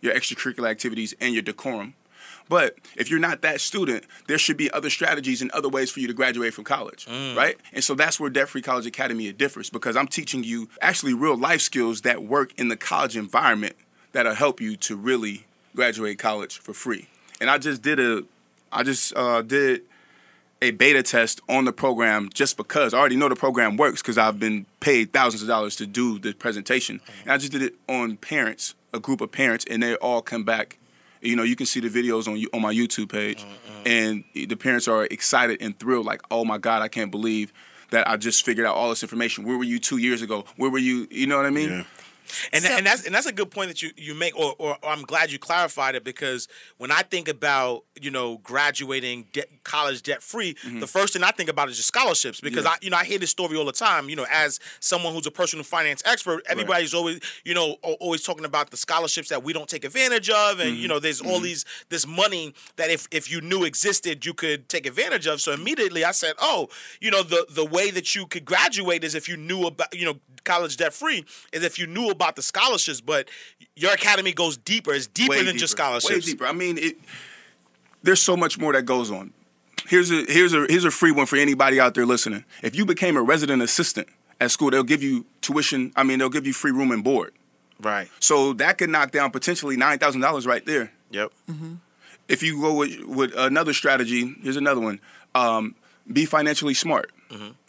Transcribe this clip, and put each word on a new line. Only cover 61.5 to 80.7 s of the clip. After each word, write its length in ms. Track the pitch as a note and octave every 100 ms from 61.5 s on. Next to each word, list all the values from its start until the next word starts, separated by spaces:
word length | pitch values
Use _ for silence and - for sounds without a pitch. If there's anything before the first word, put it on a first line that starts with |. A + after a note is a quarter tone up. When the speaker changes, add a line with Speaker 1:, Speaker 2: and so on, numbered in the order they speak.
| D#3+ - - -
Speaker 2:
this 180 | E3+ C#3
money 480 | E3+ G#3 F#3 D#3 C3+ - -
that 140 | D#3+
if, 160 | D#3+ -
if 200 | D#3+ -
you 100 | E3
knew 240 | D#3+ F#3+
existed, 600 | E3+ C3+ G#3 G3+ F3 D3 D3+
you 80 |
could 340 | E3+ E3 D3 B2+
take 180 | F3 C3+
advantage 400 | B2+ D4+ G3 D#3
of. 140 | D3+
So 120 | D#3+
immediately 520 | C#3+ F3 - G3+ E3+
I 60 | E3
said, 220 | F#3+ E3 D#3
"Oh, 280 | D#4 B3 C#3 - - -
you 100 | A3
know, 120 | G3
the, 240 | F3 E3+ E3+
the 140 | D3+
way 260 | D#3 E3+ G3+
that 240 | F3+ F3
you 120 | - F#3
could 180 | F3
graduate 600 | D3+ F3+ F3 F3+ F#3 E3+
is 100 | D#3+
if 140 | D#3+ -
you 80 | F3
knew 300 | D#3 F#3 F3
about, 280 | D3 D#3+
you 100 | F3+
know, 140 | E3+ C#3 _ C3
college 320 | - F3 E3+ -
debt-free, 480 | E3 - D4+ D4 - - -
is 100 | D#3+
if 140 | E3+ E3+
you 80 | E3+
knew 240 | F3 A#3
about 260 | F3 E3 -
the 60 |
scholarships." 580 | C3 - B3 G#3+ - C3+
But 280 | A#2 D3+ C3+ - - _ -
your 180 | - E3+
academy 400 | G3 G3+ G3+ F#3+
goes 240 | E3 E3+ C#3
deeper. 360 | - A3 D#3
It's 120 | C#3+ B2
deeper 240 | - B3+
Speaker 1:
Way 140 | C#3
Speaker 2:
than 120 | F#3 E3+
just 160 | E3 -
Speaker 1:
deeper. 60 |
Speaker 2:
scholarships. 440 | D3 A#2+ - F#3+ E3+
Speaker 1:
Way 60 |
deeper. 140 | C#3+ B2+
I 60 |
mean, 260 | E3 F3+ E3+
it, 180 | D#3+ D#3+ - - - - - _ _ _ _ _
there's 200 | F3+ F#3+
so 140 | - F3+
much 220 | E3 -
more 140 | D3+
that 120 | C3+
goes 260 | B2 B2+ A#2
on. 220 | G2 G2 - _ _ _ - -
Here's 220 | F3 F3
a, 140 | E3 C3
here's 240 | E3 F3+
a, 140 | D#3+
here's 160 | C#3+